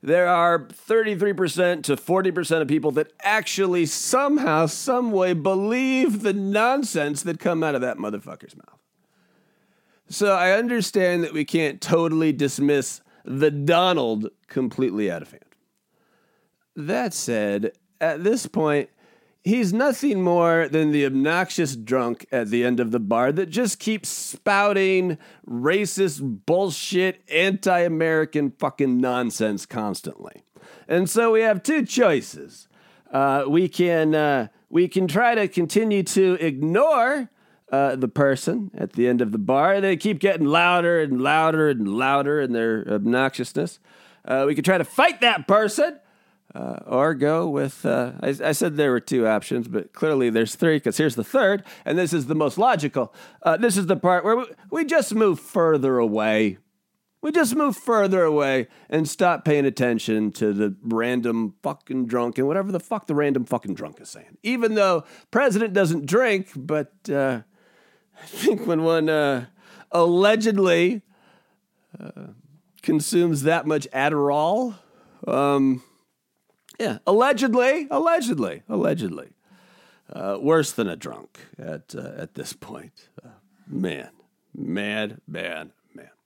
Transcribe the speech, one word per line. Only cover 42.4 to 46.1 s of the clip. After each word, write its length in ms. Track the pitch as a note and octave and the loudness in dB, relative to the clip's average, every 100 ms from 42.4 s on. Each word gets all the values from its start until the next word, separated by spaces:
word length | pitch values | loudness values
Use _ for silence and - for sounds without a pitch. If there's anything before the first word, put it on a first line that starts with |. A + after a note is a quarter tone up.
in 140 | C3+ | -2
their 320 | A#2 A2+ A2 - | -2 0 -2 -2
obnoxiousness. 920 | G#2 G#2 B2 C3+ - B2 - E3+ - _ - - _ | -2 0 2 0 -2 -8 -4 -6 -8 _ -20 -20 _
Uh, 220 | - C3 C#3 | -4 0 0
we 80 | D3 | 0
can 80 | |
try 140 | C#3+ F#3 | 2 0
to 80 | D#3 | 0
fight 340 | - D#4 D4 | 2 2 4
that 260 | A#3+ G3+ C#3+ | 0 0 2
person, 540 | G#3 G#3+ G#3+ D4+ D4+ _ | 2 2 0 -2 -2 _